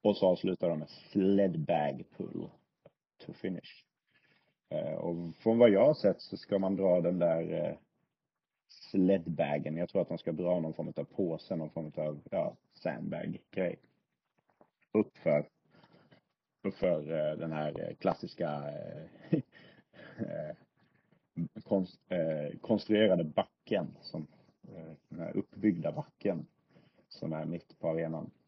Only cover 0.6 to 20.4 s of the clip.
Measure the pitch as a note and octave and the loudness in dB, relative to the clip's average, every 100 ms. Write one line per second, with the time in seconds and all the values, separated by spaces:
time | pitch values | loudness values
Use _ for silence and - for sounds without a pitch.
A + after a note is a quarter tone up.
0.6 | F2 D#2 D#2 - - G2+ F#2+ G2 G2 D#2+ | 0 -2 -6 -16 -4 2 4 6 4 0
1.6 | D2+ E2 D2 C2+ - - - - - - | 0 0 0 -4 -12 -12 -10 -8 -12 -14
2.6 | _ _ - _ _ _ - - - F2+ | _ _ -20 _ _ _ -18 -8 -6 -6
3.6 | - - _ _ _ _ _ _ _ _ | -10 -20 _ _ _ _ _ _ _ _
4.6 | _ D#2 D#2+ D#2+ E2+ E2+ E2+ D#2+ A2+ A#2 | _ -6 -4 -6 -4 -6 -6 -2 2 8
5.6 | A#2+ G2 C3 - G2+ F#2 - - - G2+ | 8 10 6 6 2 0 -6 -12 -2 0
6.6 | F#2+ F#2+ F#2+ F2+ E2+ F#2 E2+ E2 E2 E2 | 0 2 4 4 4 2 2 2 0 -2
7.6 | E2 D2+ _ _ _ _ _ _ _ _ | -2 -6 _ _ _ _ _ _ _ _
8.6 | _ - - G2 F#2 G2 E2+ D2+ D2 D2 | _ -20 -4 2 4 4 0 -2 0 -2
9.6 | D2 D#2+ F2 - E2+ - - D#2+ F2+ F2+ | -2 -4 -2 -2 -2 -4 -6 -4 0 0
10.6 | D#2+ D#2 D#2 D#2 C#2+ - F#2 D#2+ - E2+ | -2 -6 -8 -6 -8 -4 -2 -2 -6 -6
11.6 | D2 - D2+ D2+ D2+ D2 - D2+ D2+ - | -6 -8 -8 -6 -6 -6 -6 -4 -4 -6
12.6 | _ _ - B1+ E2 E2 E2 F2 _ - | _ _ -8 -6 -6 -6 -8 -10 _ -4
13.6 | F2+ - _ _ _ _ _ _ _ _ | -4 -4 _ _ _ _ _ _ _ _
14.6 | _ _ _ G#2+ G#2+ - - D2 - _ | _ _ _ 0 0 -2 2 2 0 _
15.6 | _ _ _ _ _ _ _ _ _ _ | _ _ _ _ _ _ _ _ _ _
16.6 | G2 - F#2 E2 C#2+ D#2+ D2+ D#2 D#2+ D#2 | -10 -2 0 0 0 -2 -2 -2 -4 -4
17.6 | D#2 A1+ G1+ D#2+ F#2 - F2 - E2 D2 | -4 -4 -8 -4 -2 -2 -8 -6 -4 -4
18.6 | D2 D2 - D2 D#2+ - - D#3 - - | -6 -10 -12 -14 -16 -20 -2 -2 -2 -16
19.6 | - - _ - - - G#2 D#2+ | -20 -20 _ -20 -20 -10 -8 -8